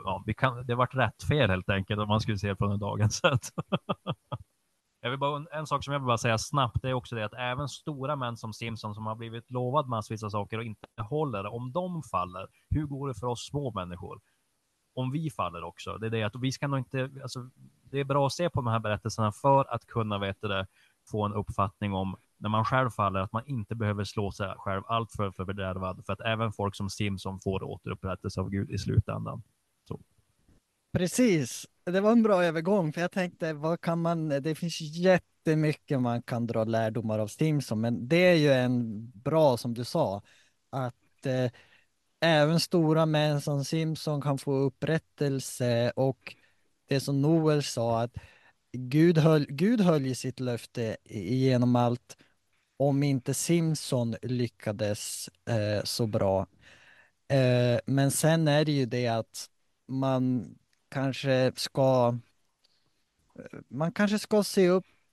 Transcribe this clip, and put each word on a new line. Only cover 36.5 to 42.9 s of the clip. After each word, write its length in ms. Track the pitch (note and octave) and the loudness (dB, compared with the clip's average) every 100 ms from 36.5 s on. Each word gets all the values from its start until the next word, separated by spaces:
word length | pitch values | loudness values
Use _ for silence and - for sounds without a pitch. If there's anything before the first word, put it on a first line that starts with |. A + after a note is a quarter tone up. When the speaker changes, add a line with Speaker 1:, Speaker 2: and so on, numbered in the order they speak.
| A2+ | 0
Speaker 2:
lärdomar 560 | A2 A2+ A2 A2 A2 G#2+ | 2 2 0 0 -2 0
av 80 | G#2+ | -2
Simson, 540 | - D#3 D3 - G#2+ | 0 0 2 0 -2
men 260 | A#2 A2+ B2 | 0 -2 2
det 100 | E3 | 4
är 160 | F3+ | 6
ju 180 | E3+ D3 | 6 6
en 600 | C3 B2 B2 A2+ G#2 A#2 G2+ | 4 4 0 -2 -6 -12 -6
bra, 420 | C#3+ D#3+ D3 A#2 | 0 4 6 4
som 160 | A#2+ | -2
du 100 | A#2 | -4
sa, 380 | A#2+ E3+ A#2+ G2 - _ _ _ - | -4 0 0 -2 -8 _ _ _ -10
att, 560 | C3 B2 - _ _ C#3 | -6 -6 -8 _ _ -4
eh, 260 | B2+ B2+ - - _ _ _ _ - | 0 0 -4 -20 _ _ _ _ 0
även 400 | E3 D3+ D3 E3 | 4 6 6 4
stora 460 | - F3+ D#3 | 2 2 4